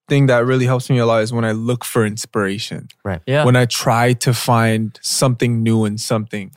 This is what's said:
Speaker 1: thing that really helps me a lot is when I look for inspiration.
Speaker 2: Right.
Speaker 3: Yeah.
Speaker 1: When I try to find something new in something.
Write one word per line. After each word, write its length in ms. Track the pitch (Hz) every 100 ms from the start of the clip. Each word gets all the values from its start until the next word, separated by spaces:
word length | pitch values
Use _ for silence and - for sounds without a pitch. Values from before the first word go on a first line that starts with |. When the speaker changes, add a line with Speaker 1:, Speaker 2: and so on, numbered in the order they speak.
| _
Speaker 1:
thing 180 | 143 135
that 180 | 120 120
really 180 | 131
helps 240 | 127 127 120
me 80 | 131
a 60 | 117
lot 160 | 113
is 100 | 110
when 120 | 120
I 80 | 113
look 320 | 110 113 120
for 200 | - 127 107
inspiration. 840 | 110 - 110 98 101 - - - _
Speaker 2:
Right. 160 | 101 87 -
Speaker 3:
Yeah. 180 | 139
Speaker 1:
When 120 | 131 123
I 100 | 123
try 480 | - - 117 123
to 180 | 123 -
find 680 | 117 - 120 113 110 110 -
something 600 | - - 139 120 123 117
new 220 | 113 113
in 140 | 107 107
something. 520 | - 113 104 104 95